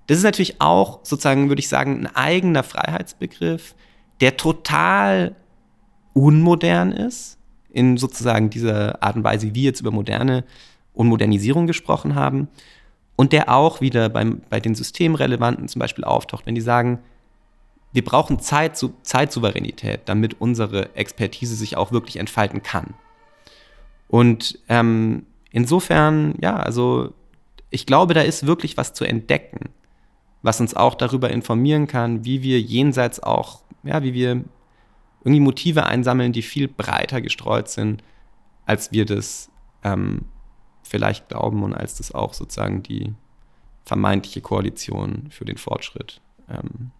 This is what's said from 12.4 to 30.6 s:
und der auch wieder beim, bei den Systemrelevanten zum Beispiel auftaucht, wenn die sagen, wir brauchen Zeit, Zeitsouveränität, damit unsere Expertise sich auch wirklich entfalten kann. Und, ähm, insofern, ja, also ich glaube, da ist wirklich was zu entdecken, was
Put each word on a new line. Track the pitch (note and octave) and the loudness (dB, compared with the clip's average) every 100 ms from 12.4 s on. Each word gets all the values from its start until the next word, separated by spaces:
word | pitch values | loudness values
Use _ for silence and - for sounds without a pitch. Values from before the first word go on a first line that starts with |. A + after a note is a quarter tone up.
| C#3+ _ - - _ _ _ - | -4 _ -20 -20 _ _ _ 2
und | C3+ | 4
der | D3+ C#3 | 4 4
auch | B2 D#3 D#3+ | 6 4 4
wieder | C3 B2 A2+ | 0 2 2
beim, | A#2 A2 - - | 2 0 -2 -4
bei | A2 | -4
den | A2+ | -2
Systemrelevanten | A2 B2+ - E3+ D#3 C3+ A#2+ A#2+ B2 - | -2 -4 -2 0 2 0 2 0 -2 -6
zum | - | -6
Beispiel | A#2+ - | -6 -4
auftaucht, | - - - - - | 0 0 -2 -10 -6
wenn | |
die | A#2 | -4
sagen, | A2+ A#2+ A#2+ A#2+ - _ _ _ _ _ _ _ _ | 0 2 2 -2 -6 _ _ _ _ _ _ _ _
wir | B2+ | -2
brauchen | A#2 C3 - - | 2 2 2 -2
Zeit, | - C#3+ D#3+ - B2+ - | 0 0 0 -2 -8 -8
Zeitsouveränität, | - B2+ C#3+ - A2+ G2 - - G#2+ G#2 - | -2 0 0 0 -2 -2 -6 -8 -6 -6 -2
damit | G2+ A2 - | 0 0 0
unsere | A#2 A#2 G#2+ G#2 F#2+ - | -2 0 0 -2 -4 -4
Expertise | G#2 - G#2 - A#2+ | -6 -4 -6 -4 -8
sich | A2+ A2 - | -6 -6 -4
auch | G2+ | 0
wirklich | A#2 - - | -2 -4 -8
entfalten | F2 - G#2 G2 | -6 -2 -2 -2
kann. | - G2 - - _ _ _ _ - - - - - - - | -6 -6 -8 -14 _ _ _ _ -20 -20 -20 -20 -20 -20 0
Und, | A#2+ A#2+ A2+ - - - | 4 6 4 -2 -10 -2
ähm, | A#2+ A2+ A2+ A2 A#2 - _ _ | 2 2 2 0 -2 -8 _ _
insofern, | A#2+ A#2+ E3+ F3+ D#3+ D3+ D#3 D3+ - | -2 2 2 2 4 4 4 0 -2
ja, | E3+ G#3+ | -2 -2
also | - A#2 B2 B2 B2 - _ _ _ - - | -2 0 0 0 -2 -10 _ _ _ -20 -10
ich | - - | -8 2
glaube, | C3+ F3 | 4 6
da | E3 | 4
ist | D3+ D#3+ C#3 | 2 0 0
wirklich | - - - | 0 -2 -6
was | C3+ | -6
zu | - | -4
entdecken, | - A#2 - - - - - _ _ _ _ _ _ _ | -4 -2 0 -2 -2 -14 -14 _ _ _ _ _ _ _
was | - A2 | -2 0